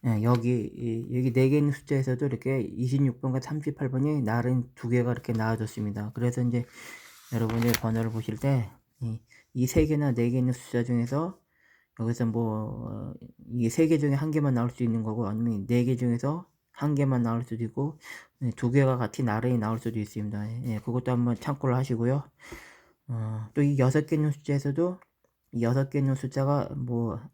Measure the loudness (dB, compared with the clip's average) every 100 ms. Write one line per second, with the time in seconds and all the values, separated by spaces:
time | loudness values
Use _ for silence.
0 | 0 2 4 2 2 0 -2 -6 -6 -4
1 | -4 -2 0 4 4 4 2 0 -2 -2
2 | 0 0 -2 -2 -2 -2 -4 -4 -2 2
3 | 2 0 -4 -4 -4 -6 -6 -4 -4 0
4 | 0 0 2 2 2 0 -2 -8 0 2
5 | 2 -2 -2 0 0 0 -2 -4 -6 -4
6 | -6 -2 -2 0 0 0 -2 -12 -18 -18
7 | -20 -20 -6 -2 0 2 2 2 0 0
8 | -2 -4 -6 -4 0 0 0 -8 _ _
9 | -8 -8 _ -20 _ -2 2 4 4 2
10 | 2 2 2 2 0 -2 -2 -2 0 0
11 | 0 -2 -2 -6 _ _ _ _ _ -6
12 | -4 0 0 0 0 -2 -4 -8 -8 -8
13 | -10 -12 -18 -20 -8 0 0 4 4 6
14 | 4 2 0 0 2 2 0 0 0 0
15 | -2 -2 -2 0 0 -2 2 2 4 2
16 | 2 0 0 -4 -8 _ _ -4 0 2
17 | 2 2 2 0 -4 -6 -4 -2 -4 -6
18 | -18 -20 -20 _ -4 0 2 4 4 2
19 | -2 -2 0 2 2 2 0 -2 -2 -4
20 | -6 -6 -6 -6 -6 -6 -4 -4 -2 -4
21 | 0 0 2 0 -4 -2 0 0 0 0
22 | 2 0 -4 _ -18 -18 -18 -20 _ _
23 | -8 -6 -4 -6 -4 2 2 4 4 4
24 | 2 0 0 -2 -2 0 0 0 0 -2
25 | -14 _ _ _ _ 0 2 2 2 2
26 | 2 0 -2 0 2 2 0 -4 -2 -2
27 | 0 -4 -8